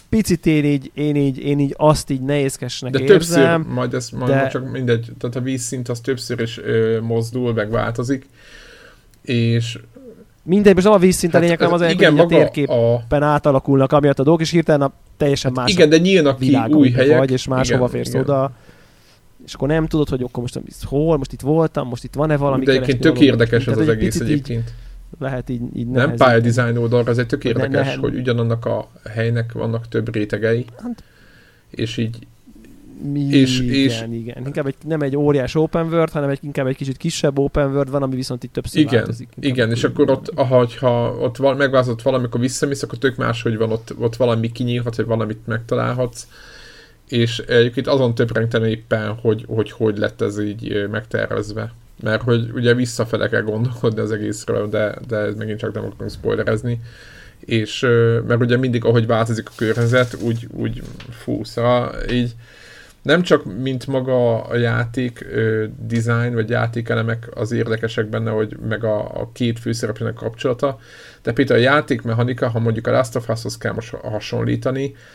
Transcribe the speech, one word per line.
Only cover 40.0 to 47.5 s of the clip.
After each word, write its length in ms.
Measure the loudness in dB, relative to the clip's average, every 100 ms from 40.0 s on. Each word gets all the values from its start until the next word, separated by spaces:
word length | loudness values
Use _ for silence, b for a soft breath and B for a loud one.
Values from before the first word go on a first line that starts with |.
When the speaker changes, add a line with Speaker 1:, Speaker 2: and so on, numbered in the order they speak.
| 2
Speaker 1:
mondanám. 140 | 2
Speaker 2:
ott, 160 | -2 -2 2
ahogy, 240 | 4 2 0
ha 400 | 0 0 0 -2
ott 160 | -4 0
val-, 180 | 0 2
megváltozott 460 | 2 2 2 0
valami, 220 | -2 0
akkor 160 | -2 -2
visszamész, 420 | -2 -2 -4 -2
akkor 160 | -6 -2
tök 180 | -2 0
más, 260 | -2 -2
hogy 140 | -2 -2
van 160 | -2
ott, 220 | -2 -6 -6
ott 180 | -4 0
valami 360 | 0 2 -2
kinyílhat, 440 | -4 -4 -2 -4 -4
vagy 100 | -2
valamit 400 | -2 -2 -6 -6
megtalálhatsz. 800 | -8 -4 -2 -2 -2 -4 -6 -18 B B B B B B B _
És 300 | 0 0 -2
egyébként 480 | 2